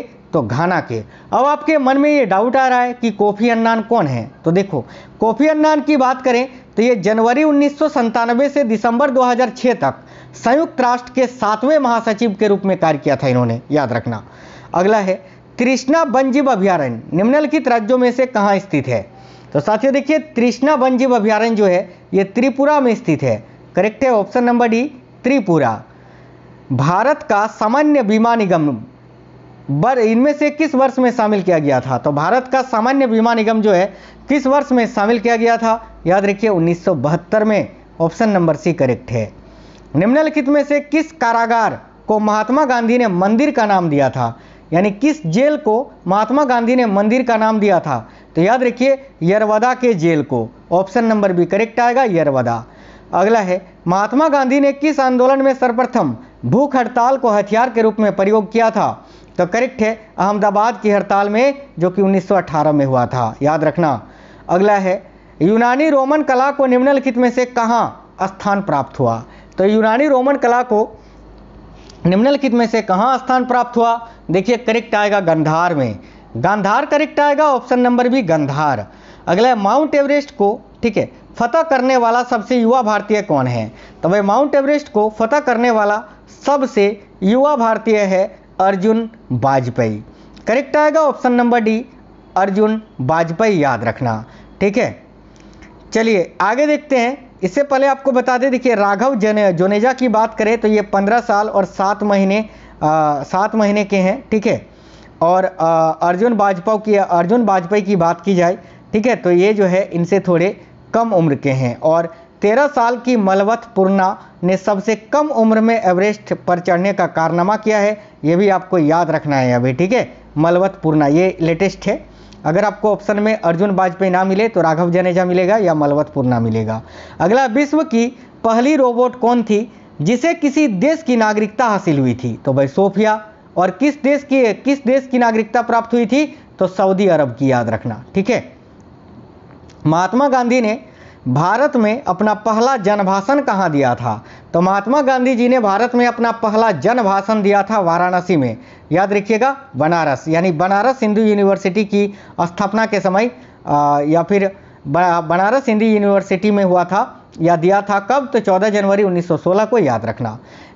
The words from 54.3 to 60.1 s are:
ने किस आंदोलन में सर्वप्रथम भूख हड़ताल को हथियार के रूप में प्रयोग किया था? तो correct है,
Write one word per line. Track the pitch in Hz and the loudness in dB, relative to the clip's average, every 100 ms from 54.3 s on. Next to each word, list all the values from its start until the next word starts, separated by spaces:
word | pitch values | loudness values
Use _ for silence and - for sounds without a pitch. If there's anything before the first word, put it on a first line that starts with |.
| 285 262 277 | 0 0 2
ने | 277 | 2
किस | 277 302 277 | 0 -2 0
आंदोलन | 262 254 254 269 | 0 2 2 2
में | 269 | 0
सर्वप्रथम | 254 247 226 247 233 151 113 - - 120 | 0 0 0 -2 0 -2 -4 -12 -10 -2
भूख | 196 277 262 | 0 2 0
हड़ताल | 226 240 240 269 | -2 0 0 2
को | 247 | 0
हथियार | 208 202 214 247 | 0 0 0 0
के | 226 | 0
रूप | 220 214 | 0 0
में | 208 190 | 0 0
प्रयोग | 196 220 196 | 0 0 0
किया | 226 226 | 0 0
था? | 214 147 104 - - - - | 0 -2 -4 -14 -20 -10 -4
तो | 175 | -2
correct | 220 254 254 | -2 -4 -2
है, | 214 220 - | -4 -4 -8